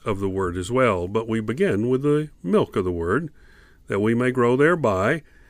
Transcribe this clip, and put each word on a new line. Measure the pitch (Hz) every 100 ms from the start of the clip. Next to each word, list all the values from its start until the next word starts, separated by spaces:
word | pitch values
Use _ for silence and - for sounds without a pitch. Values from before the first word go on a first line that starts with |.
of | - 101
the | 98
Word | 95 95 87
as | 90
well. | 123 123 92 90
But | 110 113
we | 113
begin | 110 127 196 101 120
with | 131
the | 143 147 151 -
milk | 175 208 147
of | -
the | 90
Word, | 85 82 120 165 - - - - - -
that | 104
we | 107
may | 117 127
grow | 127 120 127
thereby, | 151 175 123 92 107 160 - - -